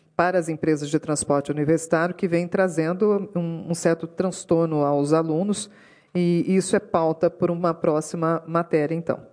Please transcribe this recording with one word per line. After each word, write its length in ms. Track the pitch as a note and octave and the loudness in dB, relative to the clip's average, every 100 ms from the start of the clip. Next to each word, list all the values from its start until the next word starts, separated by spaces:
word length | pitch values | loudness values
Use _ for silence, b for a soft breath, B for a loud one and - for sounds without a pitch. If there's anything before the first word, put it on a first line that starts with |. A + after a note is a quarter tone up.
| B - | B 0
para 220 | F3 F#3 | 2 2
as 100 | D#3+ | -2
empresas 440 | D#3 D#3+ D3+ C#3+ | -2 0 -2 0
de 80 | D3+ | -4
transporte 500 | - D3 - C#3+ C#3 | -2 -4 0 -2 0
universitário, 640 | D3 D3 E3 - E3 E3+ | -2 0 0 0 0 0
que 140 | F3 F#3+ | -2 -2
vem 200 | E3+ F3 | -2 -2
trazendo 800 | F#3+ F#3 D#3+ D#3+ F3+ G#3 G3+ F#3+ F3+ | 0 0 0 -2 0 0 0 -2 -4
um, 360 | E3+ E3 - | -4 -6 -6
um 20 | |
certo 320 | E3+ E3+ E3 E3 | 0 0 0 -4
transtorno 800 | - F#3 F3+ - E3 E3 D3+ C#3+ | -4 -4 -4 0 2 2 2 2
aos 260 | C#3+ C#3+ | 2 2
alunos, 600 | D#3+ E3 D#3 G3+ G3 - b b b b | 2 2 -2 -2 -4 -6 b b b b
e 320 | F3+ F3 E3+ - | -2 2 2 2
isso 280 | F#3+ F#3 G3+ | 2 2 0
é 40 | |
pauta 520 | - F3 D#3+ D#3+ E3+ | 0 0 2 2 0
por 180 | - F3 | 0 -2
uma 240 | E3+ F3 | 0 -2
próxima 720 | E3 F3 D3+ D#3 F3 D#3+ E3 D#3+ | 0 0 0 -2 -4 -2 -2 -2
matéria, 480 | E3 E3+ D#3+ D3 | -2 0 0 0
então. 320 | D#3+ E3 - - | -4 -4 -6 -6